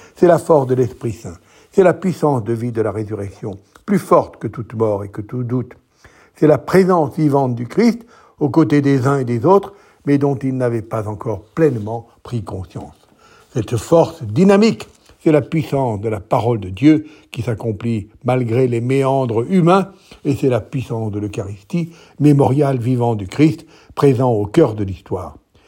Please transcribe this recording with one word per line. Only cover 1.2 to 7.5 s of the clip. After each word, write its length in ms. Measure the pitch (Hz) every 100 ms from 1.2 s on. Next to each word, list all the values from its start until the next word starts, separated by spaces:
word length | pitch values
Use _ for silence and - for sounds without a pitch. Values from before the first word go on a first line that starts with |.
| - 82 _ _ _
c'est 100 | -
la 120 | 180
puissance 500 | 170 185 147 151 131
de 80 | 107
vie 180 | 117 123
de 120 | 113
la 100 | 107
résurrection, 640 | 101 104 104 101 - 113 95 _ _ -
plus 120 | 196
forte 380 | - 170 - -
que 100 | 113
toute 280 | 113 104
mort 280 | 110 110 101
et 60 | 101
que 140 | 104
tout 200 | 101 127
doute. 300 | 120 127 120 - _ _ _ _ _
C'est 120 | _ 151
la 120 | 147
présence 580 | - 185 185 175 135 -
vivante 380 | 151 139 135